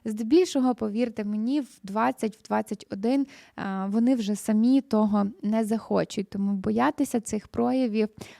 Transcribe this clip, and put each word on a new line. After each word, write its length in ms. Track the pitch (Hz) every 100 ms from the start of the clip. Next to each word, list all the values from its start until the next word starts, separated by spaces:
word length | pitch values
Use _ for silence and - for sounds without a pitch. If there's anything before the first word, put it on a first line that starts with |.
здебільшого, 720 | 226 214 220 320 359 277 254
повірте 500 | 240 214 208 247 220
мені, 360 | 208 214 233 294
в 80 | 240 -
двадцять, 540 | 190 208 240 254 220 -
в 60 |
двадцять 440 | - 214 214 202 -
один, 360 | 202 226 277 277 - - -
а, 300 | 196 190 196
вони 280 | 214 233
вже 220 | 262 202 208
самі 440 | - 214 240 269
того 460 | 254 214 214 208 202 -
не 220 | 208 220
захочуть, 680 | 214 220 - 202 165 - 196
тому 220 | 196 202
боятися 680 | 196 202 214 269 302 277 240
цих 280 | - 214 -
проявів 600 | - 240 262 254 214 214 - -